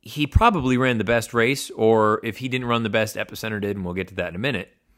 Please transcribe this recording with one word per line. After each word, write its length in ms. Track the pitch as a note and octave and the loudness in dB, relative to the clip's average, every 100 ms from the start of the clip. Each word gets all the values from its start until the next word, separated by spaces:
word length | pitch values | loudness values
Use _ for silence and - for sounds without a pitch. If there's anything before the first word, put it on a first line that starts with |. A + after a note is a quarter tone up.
He 260 | - D3 D3 | -14 -4 0
probably 520 | - A#3 F#3+ C3 B2 | 4 4 2 0 2
ran 200 | C3 A#2 | 2 0
the 60 | |
best 300 | G#2 A#2 A2 | 2 0 0
race, 360 | A#2+ A#2 C#3 - | 0 2 0 -6
or 500 | - A2 A2+ G#2+ G#2+ | 2 4 6 4 2
if 140 | A#2 A2 | -2 -8
he 100 | C3 | -6
didn't 180 | B2+ B2 | -4 -2
run 180 | A#2 | 0
the 60 | A2+ | 0
best, 260 | A2 G#2+ - | 0 -2 -4
Epicenter 440 | G#2+ G#2+ A2+ G#2+ | -8 -8 -6 -4
did, 160 | G2+ G2 | -4 -4
and 80 | |
we'll 100 | F2+ | -4
get 140 | F2+ F2+ | -4 -6
to 60 | |
that 160 | F#2 F2 | -6 -6
in 40 | |
a 40 | E2+ | -4
minute. 340 | C3 A2+ - _ _ | -4 -4 -8 _ _